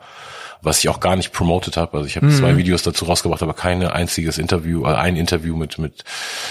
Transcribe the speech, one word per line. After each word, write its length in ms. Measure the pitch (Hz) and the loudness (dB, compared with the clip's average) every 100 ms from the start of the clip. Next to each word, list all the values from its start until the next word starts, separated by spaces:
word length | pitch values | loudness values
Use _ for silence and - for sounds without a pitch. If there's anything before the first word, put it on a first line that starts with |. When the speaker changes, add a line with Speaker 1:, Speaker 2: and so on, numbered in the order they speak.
| - - - - - - | -12 -20 -18 -16 -18 -4
Speaker 1:
was 180 | 78 78 | 0 2
ich 100 | 78 | 2
auch 100 | 73 | 2
gar 160 | 90 92 | 2 2
nicht 160 | - | -2
promotet 420 | - 85 90 - 82 | 0 2 2 0 -2
hab. 200 | 82 76 | -2 -2
Also 100 | 71 | -4
ich 120 | - | 2
hab 60 | |
Speaker 2:
Mhm. 80 | 143 | 4
Speaker 1:
zwei 240 | 143 127 87 | 6 4 4
Videos 260 | 90 90 | 4 2
dazu 220 | 87 - 85 | 0 -2 0
rausgebracht, 360 | 87 85 78 | 0 0 0
aber 120 | 80 - | -2 -2
kein 260 | 90 90 | 0 0
einziges 540 | 87 - 87 - 80 76 | 0 0 -2 0 -2 -2
Interview, 480 | 82 90 82 85 71 | 0 0 0 0 0
äh, 80 | |
ein 220 | 76 90 85 | 2 2 2
Interview 400 | 85 85 82 80 | 0 0 0 -4
mit, 220 | 76 - | -4 -4
mit, 240 | 78 - - - - - - | -6 -8 -14 -10 -10 -10 -10